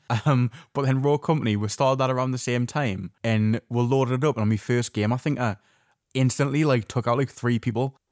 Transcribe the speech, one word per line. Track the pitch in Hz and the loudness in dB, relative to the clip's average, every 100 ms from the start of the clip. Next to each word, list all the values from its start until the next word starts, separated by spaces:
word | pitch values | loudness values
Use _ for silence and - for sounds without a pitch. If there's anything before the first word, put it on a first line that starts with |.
| - | -4
<laughs> | 117 | -2
Um, | 151 131 123 - - | 2 2 2 -4 -12
but | - 135 | -4 0
then | 131 | 0
Rogue | 143 147 | 2 0
Company, | - 160 117 104 | 0 0 0 0
we | 104 | -2
started | - 135 135 | 0 0 2
that | 131 | 0
around | 127 127 | 0 -2
the | 127 | -2
same | - 123 | -2 -2
time, | 123 151 131 95 92 - | -2 -2 -2 -4 -8 -6
and | 113 110 107 117 - | 0 2 2 0 -2
we | 120 | -2
loaded | 120 135 127 127 | 2 2 2 0
it | 151 | 0
up, | 123 | 0
and | |
on | 107 | 0
my | 107 | 0
first | - 120 117 | 0 0 0
game, | - 104 | -2 0
I | 123 | 0
think | 156 139 | -2 -2
I | 120 98 _ _ _ _ _ | -2 -4 _ _ _ _ _
instantly, | 131 131 - 139 143 | 0 2 2 0 2
like, | 156 123 107 | 2 2 0
took | 127 117 | -4 0
out, | 120 | 0
like, | 135 | 0
three | - 120 120 | -2 0 0
people. | 120 110 131 - _ | 0 -2 -4 -6 _